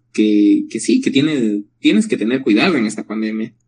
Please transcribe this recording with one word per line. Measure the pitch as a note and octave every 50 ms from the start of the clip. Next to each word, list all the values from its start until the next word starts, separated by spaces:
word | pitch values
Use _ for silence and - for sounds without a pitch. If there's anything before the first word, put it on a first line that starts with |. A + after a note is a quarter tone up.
| _ _ -
que, | - G#2+ G#2+ G#2 G#2 G#2 G2+ G2+ G2+ G2+ -
que | - A2+
sí, | - - - C3
que | - -
tiene, | - C3 D3 D#3+ D3+ C3+ A2+ G#2+ G#2 G#2 - - _ _
tienes | - D3+ F#3 A3 G#3+ -
que | -
tener | - G2+ A2+ C3 C3
cuidado | C3+ D3 - A2+ D#3 F#3+ E3+ C3
en | G#2+
esta | A2 G#2 A2 A2
pandemia. | - G#2+ A2 A2 A2 G#2+ A2 A2+ A2+ - _ _